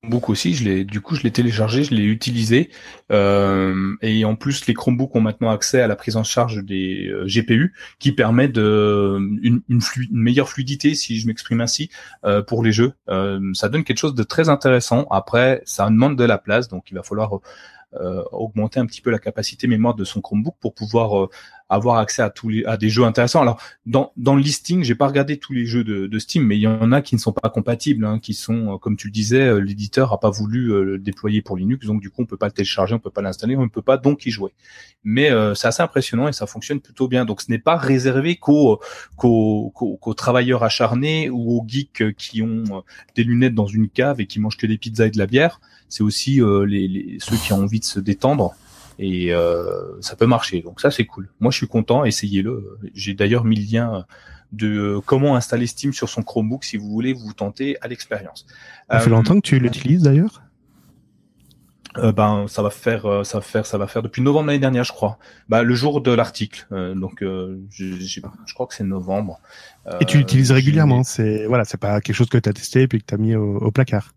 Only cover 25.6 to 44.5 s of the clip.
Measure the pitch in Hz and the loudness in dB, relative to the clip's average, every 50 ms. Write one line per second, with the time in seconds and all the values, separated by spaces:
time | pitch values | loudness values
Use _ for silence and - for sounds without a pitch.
25.6 | 120 117 113 120 113 110 104 98 95 98 107 110 - - - 170 143 110 101 104 | -2 0 0 -2 -2 -2 -4 -4 -4 -4 -6 -6 -6 -2 -2 2 2 2 2 4
26.6 | 107 110 110 110 113 113 127 143 143 - - 113 - 117 101 - - 113 - 113 | 4 2 2 2 4 4 4 4 2 0 -2 0 0 0 -2 0 -2 -2 -2 -2
27.6 | 104 - 120 113 - 147 143 113 107 107 107 110 - - 104 - - - 113 117 | -2 -2 -2 -2 0 0 0 2 2 0 -2 -2 -4 -6 -8 -8 -4 -4 -4 -2
28.6 | 113 107 98 92 - 92 92 98 - 104 101 110 107 104 120 131 135 131 113 101 | -2 -4 -6 -6 -4 -4 -4 -4 -4 -6 -4 -2 0 2 4 4 4 4 4 2
29.6 | 98 101 101 101 104 104 - - 135 120 107 98 - 110 98 104 107 104 110 123 | 2 0 -4 -6 -6 -2 0 0 2 2 0 0 0 0 0 0 -4 -2 -2 -2
30.6 | 127 117 107 98 95 95 98 98 95 104 95 - - 107 104 107 - - 101 90 | 0 2 2 2 2 0 -2 -4 -6 -6 -8 -4 -4 0 0 0 -2 -2 -6 -2
31.6 | 95 101 127 135 - 104 107 107 98 98 _ - 123 110 - 95 - 104 - - | -2 -2 -2 -2 -2 -4 -4 -4 -4 -6 _ -6 -6 -6 -4 -4 -4 -4 -2 -2
32.6 | 101 - - - 98 92 117 113 - 101 - - 98 98 92 - - 110 131 135 | -4 -4 0 -2 0 0 0 -2 -4 -6 -6 -4 -4 -4 -6 -4 -4 -2 0 0
33.6 | 131 113 - - - - 131 123 123 139 147 143 - 123 110 101 98 95 _ _ | 0 -2 -2 -6 0 0 0 4 4 2 2 2 -4 -8 -6 -6 -8 -10 _ _
34.6 | _ - - - - - _ _ _ 107 107 127 143 151 131 113 107 107 101 - | _ -20 -20 -20 -20 -20 _ _ _ -2 0 2 4 4 4 4 2 2 0 0
35.6 | - 117 110 - 170 165 - 143 127 - - 117 131 151 135 - 110 101 - 110 | 0 -2 2 2 -2 0 0 -2 -2 0 -2 -2 -2 -2 -2 -4 -8 -10 -10 -14
36.6 | - - 147 143 - _ _ - 131 127 123 127 123 110 107 - - - 117 113 | -8 -6 -6 -8 -8 _ _ -4 -2 0 2 0 0 0 -4 -8 -4 -4 -4 0
37.6 | - 156 165 170 135 131 135 131 127 135 127 135 139 165 175 - - - 147 151 | 2 0 0 2 2 2 2 2 2 2 0 2 0 0 -2 -2 2 4 4 6
38.6 | 147 123 107 104 - - - - - - - - - 123 117 113 110 110 107 104 | 6 4 4 2 -2 -16 -18 -18 -20 -20 -14 0 2 4 4 4 4 2 0 0
39.6 | 110 110 - - 123 107 101 101 - 113 110 - - - 123 127 123 123 127 120 | -4 -6 -8 -6 -6 -6 -6 -6 -8 -8 -8 -4 -2 2 2 2 2 2 0 2
40.6 | 117 110 - - 123 110 120 120 135 151 156 160 156 143 127 123 117 117 120 117 | 2 0 0 0 0 0 0 0 0 0 -2 -2 -2 -4 -4 -4 -2 -2 -2 -2
41.6 | 113 110 117 135 143 139 _ - 113 107 104 _ - - - 113 110 113 113 113 | -2 -4 -6 -6 -6 _ _ -2 -2 -2 -2 _ -12 -10 -6 -4 -4 -2 -4 -4
42.6 | 113 107 98 95 92 _ - - - _ _ - 117 117 120 120 127 127 117 110 | -4 -6 -8 -8 -12 _ -20 -20 -20 _ _ -2 0 2 2 2 2 2 2 2
43.6 | 107 101 104 110 110 104 _ - 127 139 143 123 104 95 - 107 107 107 | 0 0 2 0 0 0 _ 0 0 0 0 -2 -6 -6 -4 -4 -4 -4